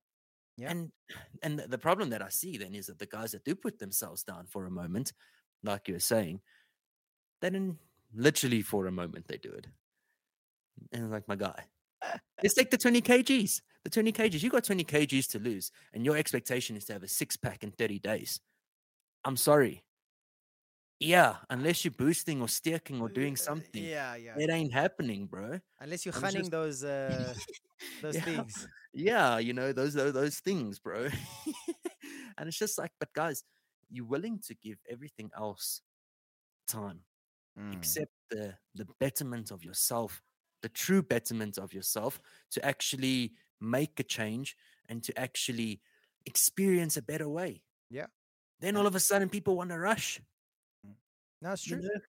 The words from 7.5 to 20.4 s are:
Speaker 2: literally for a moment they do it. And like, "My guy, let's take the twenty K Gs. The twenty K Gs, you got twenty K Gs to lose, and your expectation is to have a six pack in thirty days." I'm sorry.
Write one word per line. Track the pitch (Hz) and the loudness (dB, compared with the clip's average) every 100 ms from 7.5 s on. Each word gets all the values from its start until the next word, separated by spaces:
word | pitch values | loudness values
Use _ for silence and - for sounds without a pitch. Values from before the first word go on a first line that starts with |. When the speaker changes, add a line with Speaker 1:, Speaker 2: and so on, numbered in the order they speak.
| 190 190 160 _ _ _ | 0 -2 -4 _ _ _
Speaker 2:
literally | 110 135 151 131 117 | 4 4 6 4 2
for | 101 104 92 | 2 0 0
a | |
moment | 90 87 87 - | -2 -4 -8 -10
they | - | -12
do | - | -10
it. | - - - _ _ _ _ _ _ _ _ _ - - | -14 -16 -20 _ _ _ _ _ _ _ _ _ -20 -12
And | 120 113 | -8 -4
like, | 110 104 | -4 -4
"My | 101 | -2
guy, | 98 - - _ _ - - - - - | -2 -4 -16 _ _ -10 -8 -8 -10 0
let's | 208 | 2
take | - 262 | 4 4
the | 247 | 4
twenty | 247 240 | 4 4
K | 233 247 | 8 6
Gs. | 254 269 170 - - _ | 6 2 2 -2 -6 _
The | 170 | -4
twenty | 226 220 | 2 2
K | 220 220 | 4 2
Gs, | 156 | 2
you | 220 | 2
got | 254 | 2
twenty | - 190 | 2 0
K | 156 147 147 | 2 4 4
Gs | 135 - | 4 0
to | 107 | -2
lose, | 117 101 - - - | -2 -4 -6 -12 -12
and | - 127 | -2 2
your | 151 | 2
expectation | 156 127 - 127 - 107 | 2 0 0 -2 -2 -6
is | - | -8
to | |
have | 104 | -8
a | 95 | -4
six | - - - | -2 -2 -4
pack | 110 - | -6 -6
in | 104 | -8
thirty | - 110 101 | -2 0 0
days." | 98 107 - - _ _ _ _ _ _ _ _ 135 | -2 -2 -2 -8 _ _ _ _ _ _ _ _ -4
I'm | 127 | 2
sorry. | - 147 120 69 _ _ _ _ _ _ | 6 8 6 2 _ _ _ _ _ _